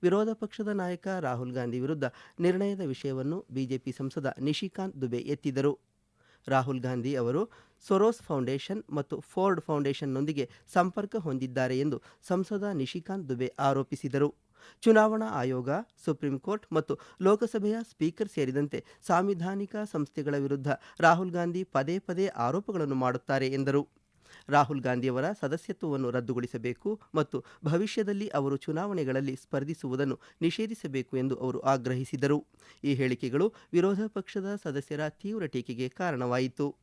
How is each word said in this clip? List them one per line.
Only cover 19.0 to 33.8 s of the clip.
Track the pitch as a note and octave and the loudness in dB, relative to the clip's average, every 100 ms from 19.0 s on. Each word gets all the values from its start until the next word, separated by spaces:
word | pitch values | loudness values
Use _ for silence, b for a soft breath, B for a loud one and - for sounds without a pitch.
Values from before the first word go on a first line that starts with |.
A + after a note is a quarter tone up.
| - | 2
ಸಾಂವಿಧಾನಿಕ | F3 G3 F#3+ E3+ G3 G3+ G#3 G#3 | 2 4 0 -2 -4 -6 -6 -6
ಸಂಸ್ಥೆಗಳ | - C#3+ - C#3+ C#3+ | -4 -4 -4 -2 0
ವಿರುದ್ಧ | C#3 C#3 C3+ C#3 B B | 0 0 0 -2 B B
ರಾಹುಲ್ | E3 E3 F#3 F3 | 6 6 4 -2
ಗಾಂಧಿ | F3 F3 F#3+ | -2 -2 0
ಪದೇ | C3+ C#3 F3+ | 0 0 -2
ಪದೇ | - F3 G3 - A#2+ | -4 -2 -2 0 0
ಆರೋಪಗಳನ್ನು | D#3 G3+ F#3+ D3 C3+ | 0 -2 -2 0 2
ಮಾಡುತ್ತಾರೆ | B2+ B2+ - C3+ C3 | 2 0 0 0 2
ಎಂದರು. | C3+ C3+ C#3 C#3+ _ _ _ B B B | 0 2 2 0 _ _ _ B B B
ರಾಹುಲ್ | C#3+ C3 C#3+ B2 | 4 4 2 0
ಗಾಂಧಿಯವರ | B2 B2+ B2 D3 | 0 0 0 -2
ಸದಸ್ಯತ್ವವನ್ನು | G#3 C#3 D#3+ - F#3+ E3 C#3 B2+ | -2 -4 -4 -6 -6 -2 0 0
ರದ್ದುಗೊಳಿಸಬೇಕು | B2 A#2 B2 A#2+ B2 A2+ B2 - G#3+ b D#3+ | 0 -2 -2 -2 -4 -4 -4 -4 -6 b -2
ಮತ್ತು | D3 C3+ B B D3+ | 0 -2 B B -2
ಭವಿಷ್ಯದಲ್ಲಿ | E3 G#3 - G#3 G3+ G#3 D3 | 0 0 0 -2 -2 -2 0
ಅವರು | C#3 C3+ | 0 -2
ಚುನಾವಣೆಗಳಲ್ಲಿ | - D#3 G3+ F#3+ C3+ C3 C#3 C3 | -2 -4 -2 -2 0 0 -2 -6
ಸ್ಪರ್ಧಿಸುವುದನ್ನು | - C#3+ C#3 D#3+ C3+ B2+ C#3 C3+ B B | -4 -4 -4 -6 -4 0 0 -2 B B
ನಿಷೇಧಿಸಬೇಕು | E3 - A3 A3+ D#3+ C3+ B2 C3 | -2 0 -4 -4 -6 -6 -4 -2
ಎಂದು | C3 C3 | 0 -2
ಅವರು | B2+ B2 C3+ | -2 0 2
ಆಗ್ರಹಿಸಿದರು. | C3+ B2 B2+ C3 C3+ C#3 D3 - _ B B | 2 2 -2 -4 -2 2 2 0 _ B B
ಈ | C#3+ | 0
ಹೇಳಿಕೆಗಳು | C3+ C3 B2 C3 C3 G3+ B B | 2 2 0 0 2 2 B B
ವಿರೋಧ | E3+ | 2